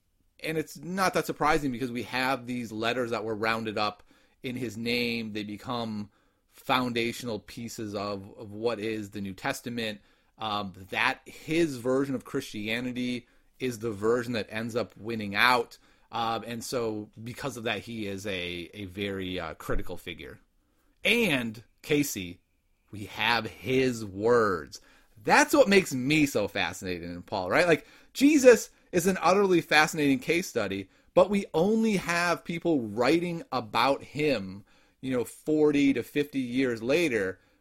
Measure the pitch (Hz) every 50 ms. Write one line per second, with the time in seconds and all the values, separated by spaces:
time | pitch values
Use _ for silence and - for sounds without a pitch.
0 | _ _ _ _ _ _ _ _ - 151 160 160 151 - - 143 143 165 180 196
1 | 190 180 - 170 151 - 147 - 156 151 160 160 147 135 123 110 131 123 117 123
2 | 107 - 123 127 131 131 135 127 120 120 123 123 120 101 110 107 113 113 123 127
3 | 123 117 120 107 104 113 110 101 113 110 113 113 113 110 101 107 104 104 - -
4 | - _ _ _ _ _ _ _ - 127 120 127 127 110 101 110 117 120 123 120
5 | 120 120 117 117 113 110 104 107 104 104 104 101 - 123 123 120 117 113 107 104
6 | 104 - _ _ _ _ _ _ _ _ _ - - - 131 127 127 123 117 117
7 | 117 120 110 - - 120 107 98 - - - 120 117 110 - - 113 104 101 101
8 | 101 104 104 98 98 107 117 120 117 101 104 107 110 120 117 101 104 110 110 110
9 | 104 98 101 104 98 98 92 - - 135 135 - - 123 120 120 113 110 104 101
10 | _ _ _ _ _ _ _ - 113 110 104 104 101 95 87 98 95 - 120 107
11 | 117 127 131 - _ - - - - 151 156 165 175 156 135 120 113 127 131 135
12 | 143 139 135 113 - - - 139 - - - 104 104 110 113 120 123 127 120 123
13 | 127 123 123 120 - _ _ _ _ _ _ _ 135 127 117 104 110 117 104 95
14 | 104 110 120 127 117 117 120 110 98 - - 110 113 117 107 120 104 - - -
15 | 101 110 117 110 104 101 98 104 117 123 127 120 117 - - - _ _ _ _
16 | _ _ - 117 117 113 113 110 107 113 120 117 - - 143 123 117 113 107 107
17 | 107 - _ 110 110 120 117 - - 139 110 120 110 117 107 101 87 117 117 113
18 | 104 98 98 95 104 107 95 90 87 87 87 85 85 - - 107 101 90 87 101
19 | 101 101 98 95 92 90 90 90 82 80 80 - - - 123 92 - - 90 -
20 | - 90 85 80 71 64 - - _ _ _ _ _ _ _ _ _ _ _ _
21 | - 196 220 240 233 180 147 127 117 117 107 117 - _ _ _ - - 156 147
22 | 143 143 - 104 92 87 90 - _ _ _ _ _ _ _ _ _ _ - 101
23 | 104 - - 113 107 113 120 117 110 104 - - - - 131 131 131 127 120 110
24 | 110 101 92 98 104 117 120 120 110 101 92 80 71 65 - - - - _ _
25 | _ _ _ - - 151 196 254 294 285 - 294 262 196 202 190 185 - 143 127
26 | 123 139 151 160 147 139 - 117 104 95 - 101 92 82 90 - 98 92 90 85
27 | 82 85 87 87 - - 110 98 90 92 110 147 175 175 160 - - - - -
28 | _ _ _ - 254 294 320 277 247 254 226 - - - _ _ _ _ - 175
29 | 165 196 185 180 156 165 185 202 202 190 185 165 151 - 160 151 156 160 - 160
30 | 147 139 135 123 - - 160 175 185 - - 117 104 95 98 98 95 - _ _
31 | _ _ _ 175 185 185 208 202 - - - 160 175 202 226 226 226 226 208 175
32 | - 175 175 170 175 175 170 - - - 175 165 - 170 160 135 117 107 101 113
33 | 120 135 160 170 170 175 170 165 - - - 127 117 107 104 113 120 135 139 -
34 | - - - 143 151 151 131 104 95 92 92 101 101 _ _ _ _ _ _ _
35 | - 131 131 120 113 - - - _ 151 156 151 151 151 143 143 143 139 135 123
36 | 110 - - 147 143 143 - 135 127 120 120 131 135 123 117 110 110 123 143 175
37 | 175 156 117 107 95 92 95 - _ _ _ _